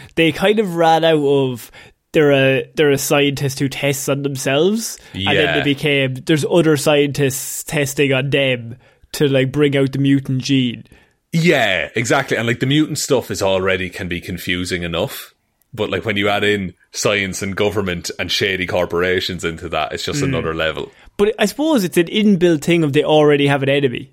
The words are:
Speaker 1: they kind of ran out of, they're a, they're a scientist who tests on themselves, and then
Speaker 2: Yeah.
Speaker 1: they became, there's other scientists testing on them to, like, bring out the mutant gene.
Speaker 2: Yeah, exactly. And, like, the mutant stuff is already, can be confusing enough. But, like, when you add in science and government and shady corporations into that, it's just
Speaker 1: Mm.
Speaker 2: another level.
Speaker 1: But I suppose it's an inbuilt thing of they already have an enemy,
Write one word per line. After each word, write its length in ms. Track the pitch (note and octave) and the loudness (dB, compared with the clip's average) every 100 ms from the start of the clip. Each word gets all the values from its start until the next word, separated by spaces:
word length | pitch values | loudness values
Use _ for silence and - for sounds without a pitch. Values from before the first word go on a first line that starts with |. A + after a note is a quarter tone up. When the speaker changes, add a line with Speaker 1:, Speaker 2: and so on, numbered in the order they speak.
| - - | -8 0
Speaker 1:
they 160 | D#3+ | 0
kind 260 | - G3 G#3+ | 2 0 2
of 180 | G3 E3 | 0 2
ran 260 | E3 D#3+ | 4 4
out 180 | E3 D#3 | 4 2
of, 460 | C#3 C#3 C3 A#2+ - - - _ _ | 2 2 0 -4 -14 -20 -20 _ _
they're 200 | E3 D3 | 2 4
a, 380 | C#3 C3+ C3 - | 4 4 2 -2
they're 160 | - D3 | 0 2
a 60 | C3+ | 2
scientist 600 | - D3 C#3+ C#3 C#3+ C3+ | 2 2 2 0 -4 -2
who 100 | C#3 | -4
tests 400 | - C#3+ C3+ - | -2 -2 -2 -2
on 140 | C#3 | -2
themselves, 760 | C#3+ C3+ C#3 C#3 F#3 A3+ A3 - - | -4 -4 -2 2 2 0 -6 -12 -16
and 140 | F#2 G2 | -6 0
then 80 | D3 | 2
Speaker 2:
Yeah. 180 | D3+ D#3+ | 2 2
Speaker 1:
they 40 | |
became, 520 | C#3+ C3+ D3+ C#3 C3 | 0 0 0 2 0
there's 300 | C3 - D#3 F#3 | -2 0 0 2
other 280 | F3 D#3 D3 | 2 4 2
scientists 840 | D#3 D3 D3 C#3 C#3 C3+ - - | 4 4 2 0 -2 -2 -10 -12
testing 480 | - D#3 C3+ - C#3 | -6 -4 -2 0 0
on 160 | C3 C#3 | 0 0
them 460 | C#3 C3+ B2 A2+ - _ _ - | 0 0 -2 -6 -16 _ _ -14
to, 160 | - D3 | 0 2
like, 240 | C3+ C3 | 2 0
bring 240 | C#3+ D3 C#3 | 2 2 2
out 160 | C3+ | 0
the 60 | C3+ | 0
mutant 440 | C#3 C#3 C#3 C3 | 2 2 0 -4
gene. 420 | C3 C3+ B2 A2+ - - _ _ - | 0 0 0 -6 -16 -20 _ _ -4
Speaker 2:
Yeah, 580 | E3 E3+ C#3+ G#2+ F2+ D2 | 0 2 4 2 0 -2
exactly. 420 | - A#2+ C#3+ C3 G#2+ | -4 0 0 0 -2
And, 100 | A#2 | 0
like, 140 | A#2 | -2
the 60 | C3 | 0
mutant 320 | D3+ D#3 D#3 | 0 0 -4
stuff 320 | - B2 - | -2 -2 -2
is 120 | G2+ | -4
already, 480 | G2 F#2+ F#2+ F#2 F2+ | 0 0 0 -2 -4
can 180 | - F2 | -8 -8
be 120 | F2 | -8
confusing 640 | - F2 - F2+ F2+ F2+ | -8 -10 -6 -4 -4 -6
enough. 520 | E2+ E2 G#2 - - _ _ _ _ | -4 -4 -4 -8 -16 _ _ _ _
But, 160 | A2 G#2 | -8 -4
like, 160 | F#2+ A2+ | -4 -4
when 100 | G2+ | -2
you 120 | G2+ | 0
add 140 | G2+ | 0
in 280 | G2+ G#2 F2+ - _ | 0 0 -4 -12 _
science 500 | - A#2+ G2+ F#2+ F2 | -4 0 0 -2 -4
and 120 | G2 | -8
government 560 | F#2+ G#2 G#2 F#2+ E2+ - - | -2 0 0 -4 -6 -8 -8
and 140 | F#2+ | -4
shady 340 | - G#2 F#2 F2 | -2 -2 -2 -2
corporations 760 | F2+ F2 E2+ F#2 F#2 - F2 | -2 -2 0 0 0 -2 -6
into 240 | E2+ D#2+ E2+ | -6 -6 -6
that, 240 | D#2 D2+ | -4 -4
it's 120 | - | -6
just 180 | - D3 | -6 -4
Speaker 1:
Mm. 60 | - | -2
Speaker 2:
another 260 | E2 D#2+ | -2 -4
level. 360 | D#2+ D#2+ C#2+ - _ - - | -2 -4 -4 -12 _ -16 -2
Speaker 1:
But 160 | G#3 - | -2 0
I 60 | |
suppose 400 | G#3 - D#4 C4+ | -4 -2 0 2
it's 140 | F3+ - | 2 0
an 80 | E3+ | 0
inbuilt 560 | A3 G#3 F3+ F3 D#3 | 2 2 4 2 2
thing 200 | - E3+ | 0 0
of 120 | D3+ | 2
they 100 | C#3 | 0
already 420 | C#3+ D3+ D3+ C#3+ C#3 | 4 4 6 4 2
have 140 | C#3 | 2
an 60 | C#3 | 0
enemy, 420 | C#3+ C#3 A#2 C3+ | 2 0 -2 -12